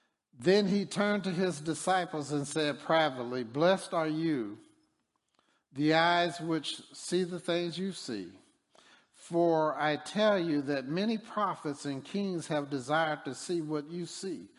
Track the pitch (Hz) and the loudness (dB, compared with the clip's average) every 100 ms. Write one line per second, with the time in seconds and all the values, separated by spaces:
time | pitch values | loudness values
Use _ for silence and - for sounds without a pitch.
0 | _ _ _ 131 117 202 202 202 196 - | _ _ _ -2 4 4 4 2 0 0
1 | 208 208 185 175 190 143 156 156 - 185 | 2 2 0 0 0 -2 -4 -2 2 2
2 | 175 156 135 147 143 160 151 123 - 160 | 0 -4 -4 -4 -2 -2 -2 -2 2 4
3 | 156 131 120 127 117 135 170 190 - 175 | 4 0 -4 -4 -4 2 4 4 2 -2
4 | 156 156 165 147 107 107 - _ _ _ | 0 0 0 0 -2 -8 -18 _ _ _
5 | _ _ _ _ _ _ _ 135 151 160 | _ _ _ _ _ _ _ 0 4 6
6 | 165 175 175 151 160 160 139 - - - | 6 4 2 -2 -2 -2 -4 -8 -12 -14
7 | - 180 175 175 - 170 175 160 190 175 | -4 -2 -2 -4 -2 -2 -2 -4 -6 -6
8 | - 107 90 95 _ _ _ _ - - | -8 -8 -8 -14 _ _ _ _ -20 -20
9 | _ _ - 170 170 160 156 139 151 147 | _ _ -2 2 4 4 2 2 0 0
10 | - 196 214 202 170 147 139 143 131 165 | -2 2 4 4 2 0 0 -2 -2 -2
11 | 214 220 - - 196 - 156 139 143 135 | 0 -2 -4 -2 -2 -2 -6 -6 -6 -6
12 | - 196 202 175 - 151 139 143 123 156 | -6 -4 -2 -4 -2 -2 -2 -4 0 0
13 | 160 151 - 127 - 175 151 151 147 175 | 2 -2 -6 -8 -4 -4 -2 -4 -6 -8
14 | 165 - 190 131 95 | -8 -8 -8 -8 -10